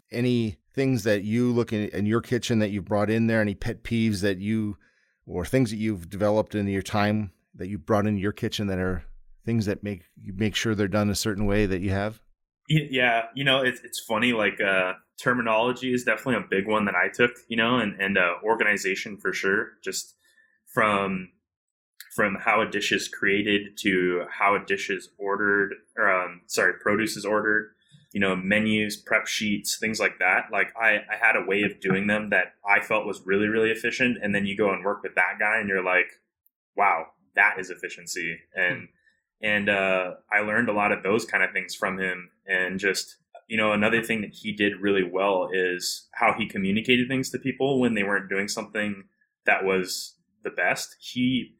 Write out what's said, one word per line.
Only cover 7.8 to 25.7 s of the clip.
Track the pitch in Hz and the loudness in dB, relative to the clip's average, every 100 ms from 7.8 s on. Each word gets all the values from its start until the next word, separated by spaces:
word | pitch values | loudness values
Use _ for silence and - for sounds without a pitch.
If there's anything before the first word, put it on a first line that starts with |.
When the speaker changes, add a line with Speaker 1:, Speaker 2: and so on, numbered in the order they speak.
| - 107 107 | 0 2 2
Speaker 1:
in | 101 | 0
your | 101 | -2
kitchen | - 110 - 101 | -2 -4 -4 -4
that | 92 | -2
are | 92 87 - - - - - | -2 -4 -8 -18 -20 -12 -2
things | 117 101 | 0 0
that | 98 | -2
make, | 104 92 - - | -6 -10 -12 -20
you | 107 | -10
make | 95 110 - | -2 -2 0
sure | 113 101 | 0 0
they're | 101 | 2
done | 104 104 | 2 2
a | 95 | 0
certain | 113 98 104 | -2 -2 0
way | 101 101 | 2 2
that | 92 | 0
you | 98 | -2
have? | 98 104 110 _ _ _ _ - | -2 -4 -8 _ _ _ _ 0
Speaker 2:
Y-, | 156 - | 0 0
yeah, | 131 123 117 113 | 2 2 2 -2
you | 131 | -2
know, | 139 135 | 2 4
it's, | 127 123 | 2 -2
it's | - - | -8 -10
funny, | - 110 123 | -2 0 2
like, | 113 101 101 | 2 2 2
uh, | 101 95 92 - _ - | 2 2 0 -4 _ -6
terminology | 131 123 117 110 123 123 131 | -2 0 2 2 2 0 -2
is | 123 | -2
definitely | 123 107 135 110 | 0 -2 0 -2
a | 90 | 0
big | 98 101 | 0 2
one | 107 101 | 2 2
that | 90 | 2
I | 95 | 0
took, | - 123 - - | 4 4 2 -8
you | 113 | -2
know, | 113 127 | 0 2
and, | 107 92 | 0 -2
and, | 98 98 | 0 2
uh, | 87 87 | 2 0
organization | 107 113 107 101 95 95 113 98 | 0 2 2 0 -2 -4 -8 -8
for | 95 | -6
sure, | 92 98 101 120 _ | -2 0 0 -2 _
just | 95 - - _ _ _ _ _ _ | -10 -8 -10 _ _ _ _ _ _
from, | 123 107 101 98 92 92 _ _ _ _ _ _ - - - | 0 2 2 0 -4 -8 _ _ _ _ _ _ -20 -10 -2
from | 104 98 | -2 0
how | - 107 | 0 2
a | 98 | 2
dish | 101 - | -2 -2
is | 101 - | -2 -4
created | - 104 101 104 101 101 - | -4 0 0 2 0 -2 -4
to | 104 92 90 87 - | 0 2 2 0 -4
how | - 101 98 | 0 2 2
a | 98 | 0
dish | 98 - | -4 -4
is | 92 - - | -6 -8 -10
ordered, | 98 101 104 101 98 | -4 0 2 2 2